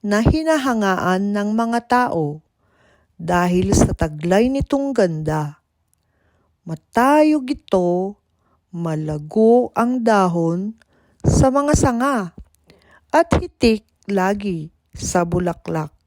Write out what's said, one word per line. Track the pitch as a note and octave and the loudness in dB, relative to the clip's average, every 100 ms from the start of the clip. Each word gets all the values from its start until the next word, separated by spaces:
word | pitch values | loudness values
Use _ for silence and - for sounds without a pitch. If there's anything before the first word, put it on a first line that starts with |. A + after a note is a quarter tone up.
na | G#3 G3+ | 0 0
hinahangaan | A#3 D#4 D#4+ D#4 C4 A3+ G3+ F#3 F3 F#3 G3+ | 2 0 0 0 0 0 0 0 0 -2 -2
ng | G#3 G#3 A3 | -4 -2 -2
mga | A#3 A#3 A#3 | -2 -4 0
tao | B3 B3 E3+ D3 D#3 _ _ _ _ _ _ _ _ | 0 0 -2 -4 -8 _ _ _ _ _ _ _ _
dahil | E3 F3 F3+ F3+ F#3 | -2 0 2 0 2
sa | G3 - - | 2 0 0
taglay | D#3+ D3+ E3+ F#3+ B3 | -6 -4 0 2 2
nitong | C4+ - C#4 C#4 | -2 -2 -2 -2
ganda. | B3 F#3 D#3 D#3 D#3 D3+ D3 _ _ _ _ _ _ _ _ _ _ - | 0 0 0 -4 -4 -6 -10 _ _ _ _ _ _ _ _ _ _ -12
Matayog | D#3+ _ - B3+ D4+ D4+ D4+ B3+ | -12 _ -2 2 4 4 2 -2
ito, | D4 _ F#3+ F3 F3 F#3+ G#3 _ _ _ _ _ | -10 _ 0 2 0 -4 -10 _ _ _ _ _
malago | E3+ E3+ D#3 D#3 D3+ D3+ G#3+ A3 A#3+ A#3+ | -8 -4 -4 -6 -8 -4 2 4 4 2
ang | - A#3 B3+ | -2 -2 0
dahon | A3+ G#3 F#3 E3+ E3 E3+ G3+ A3+ _ _ _ _ | 2 4 2 2 0 -2 -6 -10 _ _ _ _
sa | - - C4+ | 0 4 4
mga | C4+ C#4+ | 2 2
sanga, | D4+ D4 A#3 C4+ B3+ F3 - - _ _ - _ _ _ | 2 2 0 0 0 -4 -12 -20 _ _ -20 _ _ _
at | D#4 E4+ - | 0 2 0
hitik | F4 _ A#3 A3 _ _ | -2 _ 2 2 _ _
lagi | - G3 F#3 G3+ G3+ E3+ D#3 _ _ | -4 -2 0 -2 -4 -6 -8 _ _
sa | - - F3+ | -12 -2 0
bulaklak. | F3 F3 F3 E3+ - D#3+ D#3 _ | 0 -2 -2 -6 -6 -6 -8 _